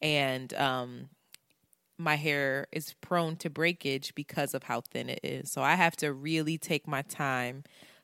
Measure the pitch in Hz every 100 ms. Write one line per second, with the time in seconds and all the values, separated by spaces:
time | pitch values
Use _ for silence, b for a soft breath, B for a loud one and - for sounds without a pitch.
0 | 156 147 135 131 127 - 139 127 123 123
1 | 135 _ _ - _ _ _ _ _ -
2 | 165 151 156 143 139 135 - 156 - -
3 | - 175 165 165 165 147 170 175 139 135
4 | - - 147 - 143 135 - 120 - 123
5 | 123 - - 135 143 - 135 175 170 -
6 | 151 135 147 160 156 160 - 151 - 139
7 | 143 - 143 127 123 135 - B B B